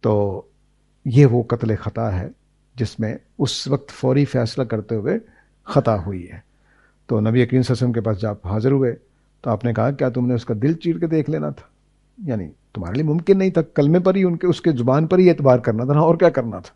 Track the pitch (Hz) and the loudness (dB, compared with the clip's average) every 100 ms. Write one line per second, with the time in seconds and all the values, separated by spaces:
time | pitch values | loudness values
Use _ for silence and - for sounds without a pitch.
0 | 117 104 101 95 - _ _ _ _ _ | 2 0 0 -4 -14 _ _ _ _ _
1 | - 120 139 120 117 120 113 104 - 113 | 0 6 6 4 0 -2 -2 -4 -4 -6
2 | 113 95 87 - _ _ _ 123 110 - | -4 -4 -6 -14 _ _ _ -6 -6 -4
3 | 110 - _ _ 135 - - 135 - - | -6 -6 _ _ -4 -4 -4 -4 -6 -4
4 | 131 131 139 131 117 - 120 110 104 113 | 0 2 2 0 -2 -4 -4 -4 -4 -4
5 | 107 214 - _ _ _ - 147 120 107 | -2 -4 -6 _ _ _ -2 0 2 -2
6 | 90 92 87 87 _ _ _ _ _ _ | -4 -10 -12 -18 _ _ _ _ _ _
7 | _ 113 110 120 123 127 123 123 123 117 | _ -2 0 2 2 2 0 0 0 -2
8 | 107 101 107 104 90 107 117 139 131 113 | -2 -4 -4 -6 -6 -2 0 2 0 -4
9 | _ _ _ _ - 110 120 113 120 139 | _ _ _ _ -6 -4 -2 0 -2 0
10 | 135 120 123 120 - 110 131 165 175 165 | -2 -2 -2 -2 -4 -2 -2 -2 -4 -4
11 | 170 160 147 156 151 139 - _ _ _ | -2 -2 -2 -4 -6 -10 -18 _ _ _
12 | _ _ 180 113 82 - _ - 85 110 | _ _ -8 -6 -8 -14 _ -10 -6 -4
13 | 156 160 165 190 190 180 160 - 147 170 | 0 -2 2 2 2 0 -2 0 2 4
14 | 180 190 185 165 180 - 170 135 120 135 | 2 2 0 0 -2 0 0 0 2 2
15 | 160 185 180 165 135 127 113 110 127 143 | 2 6 6 6 4 4 2 -2 0 2
16 | 160 165 175 135 117 98 - | 4 4 4 2 -4 -8 -14